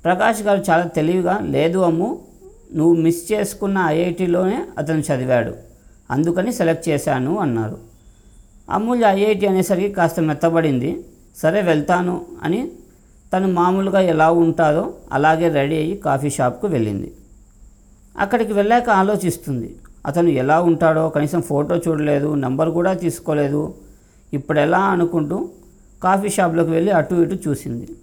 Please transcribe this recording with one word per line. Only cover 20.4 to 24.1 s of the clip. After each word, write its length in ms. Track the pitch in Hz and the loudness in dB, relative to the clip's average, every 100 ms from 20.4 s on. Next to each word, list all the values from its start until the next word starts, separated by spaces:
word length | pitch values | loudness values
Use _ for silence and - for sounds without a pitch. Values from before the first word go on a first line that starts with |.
| 131 156 | 2 2
ఉంటాడో, 480 | 175 165 165 156 156 | 4 2 2 2 0
కనీసం 320 | 156 147 170 | 0 -2 -2
ఫోటో 360 | 170 139 151 170 | -2 -2 0 -2
చూడలేదు, 580 | 175 156 151 143 143 147 | -2 -2 0 0 0 -2
నంబర్ 340 | 131 131 160 | -2 0 0
కూడా 240 | 165 180 | 0 0
తీసుకోలేదు, 800 | 185 175 170 - 147 143 147 160 - - - _ | 0 -4 -4 -4 -2 0 -2 -6 -10 -20 -20 _